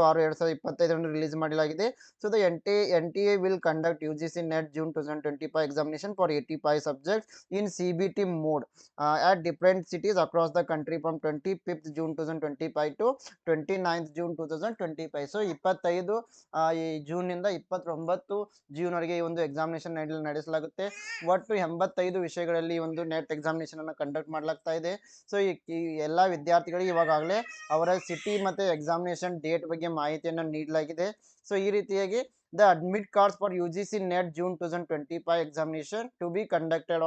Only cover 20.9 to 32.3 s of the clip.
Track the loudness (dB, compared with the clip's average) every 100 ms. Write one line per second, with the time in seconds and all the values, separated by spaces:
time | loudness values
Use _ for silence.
20.9 | -6 -12 -4 2 2 2 0 0 0 -2
21.9 | 0 0 0 -2 -4 0 0 0 -2 -2
22.9 | -4 -2 -2 -4 -4 -2 -2 -4 -10 -8
23.9 | -6 -4 -4 -4 -6 -4 -4 -2 -2 -2
24.9 | -6 -10 -20 -4 0 0 -2 -6 -4 -4
25.9 | -2 0 4 4 2 4 4 4 -2 0
26.9 | 2 4 4 2 0 -2 -10 0 2 4
27.9 | 2 0 -6 -2 0 0 0 0 0 0
28.9 | 0 -2 -2 -4 -4 -2 -2 -2 -4 -2
29.9 | 0 0 -2 -2 -2 -2 -4 -2 -2 -2
30.9 | -2 -4 -4 _ _ -4 0 2 2 0
31.9 | 0 0 -2 -4